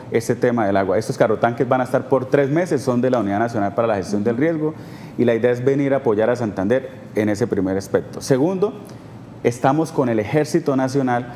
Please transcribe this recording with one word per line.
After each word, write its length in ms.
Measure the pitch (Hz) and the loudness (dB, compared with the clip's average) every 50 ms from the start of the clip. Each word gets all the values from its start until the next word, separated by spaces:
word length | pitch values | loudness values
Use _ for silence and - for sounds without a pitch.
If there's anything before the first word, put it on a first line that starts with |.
| - - | -10 -2
este 240 | - 117 - - 120 | -2 -2 0 0 -2
tema 300 | - - 123 120 117 107 | 2 2 2 2 2 0
del 120 | 98 101 98 | 2 2 2
agua. 200 | 98 92 92 92 | 2 2 2 0
Estos 200 | - - 135 - | 0 -2 0 2
carrotanques 500 | 131 110 107 101 - 117 120 120 135 120 | 2 2 2 2 2 0 0 0 0 0
van 140 | 131 127 | 2 0
a 20 | 127 | 0
estar 240 | 123 - 127 127 - | 0 0 -2 0 2
por 180 | 139 131 123 | 0 0 0
tres 240 | 123 - 143 139 135 | 2 2 2 2 2
meses, 320 | 143 165 185 165 170 131 | 2 0 0 0 -2 -2
son 200 | - 131 123 120 | 0 0 0 2
de 80 | 120 127 | 2 2
la 100 | 127 120 | 2 2
Unidad 200 | 101 101 101 104 | 0 0 0 0
Nacional 340 | 117 120 117 107 101 101 95 | -2 -2 -2 -2 -2 -2 0
para 140 | - 117 113 | 0 0 0
la 80 | 107 | 0
Gestión 280 | 98 87 92 101 104 101 | 0 -2 -2 -2 -2 0
del 140 | 110 117 117 | 0 0 0
Riesgo 360 | 147 165 170 156 156 156 156 - - - - - - - - - | 0 0 0 0 -2 -4 -4 -6 -16 -16 -16 -16 -16 -14 -2 0
y 80 | 120 | 2
la 80 | 117 117 | 2 2
idea 180 | 113 110 123 | 4 2 2
es 140 | 123 120 127 | 2 2 2
venir 280 | 135 139 143 139 139 135 | 2 2 2 2 2 0
a 40 | 135 | 2
apoyar 320 | 135 120 107 101 110 117 | 2 2 2 2 2 2
a 60 | 123 120 | 2 0
Santander 540 | 120 107 95 95 95 104 123 131 131 - - - - - - | -2 -4 -2 -2 0 2 0 0 0 -4 -14 -14 -16 -8 -2
en 120 | 104 107 104 | 0 0 0
ese 180 | 104 98 120 | 2 0 0
primer 300 | 101 101 98 92 92 95 | -2 0 0 0 0 0
aspecto. 460 | 98 98 - - 90 - - - - | -2 -4 0 -2 -2 -2 -2 -12 -12
Segundo, 520 | - - 139 127 147 180 196 185 196 214 - - - - - - - - - - - - - - - | 0 0 2 2 2 0 0 0 -2 -2 -2 -6 -16 -16 -18 -18 -18 -18 -18 -18 -18 -18 -16 -2 -2
estamos 480 | 123 120 - - 139 139 156 165 156 | -2 -2 2 2 2 4 4 0 -2
con 160 | - - 135 120 | 0 0 0 2
el 120 | 117 107 | 2 0
Ejército 580 | 104 101 123 156 151 147 - 170 - 147 135 131 | 0 2 2 0 0 2 0 0 0 2 0 2
Nacional 560 | 131 131 127 139 131 127 123 120 123 - - | 0 0 0 0 0 2 0 -2 -2 -6 -12